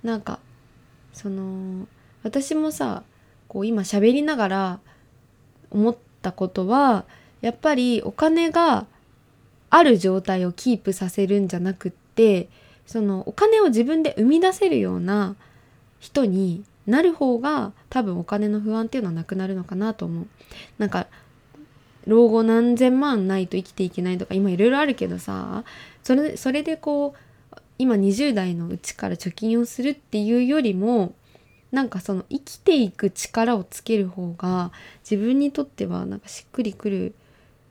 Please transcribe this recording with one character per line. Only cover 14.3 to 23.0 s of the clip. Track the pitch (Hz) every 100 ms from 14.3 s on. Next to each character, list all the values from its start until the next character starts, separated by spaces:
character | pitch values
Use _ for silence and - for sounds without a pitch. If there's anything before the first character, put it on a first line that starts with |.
| 320
出 | 370
せ | 370 381
る | 277
よ | 135 185
う |
な | 180 208 190 202 _ _ _ _ _ _
人 | - 285 226
に | 185 190 170 - _ -
な | 254
る | 349
方 | 330 269 233
が、 | 277 294 202 - _
多 | 254
分 | 208 175
お |
金 | 170 202 208
の | 214
不 | 214 220
安 | 226
っ |
て | 269
い |
う |
の | 190
は |
な | 165
く | 165 185
な | 190
る |
の | 190
か | 180 185
な | 220
と | 220 170
思 | 165
う。 | 175 _ - - - -
な | 208
ん |
か、 | 185 - - - _ _ - - _ _ _ -
老 | 226 233
後 | 226
何 | 226 226 240 240
千 | 254
万 | 262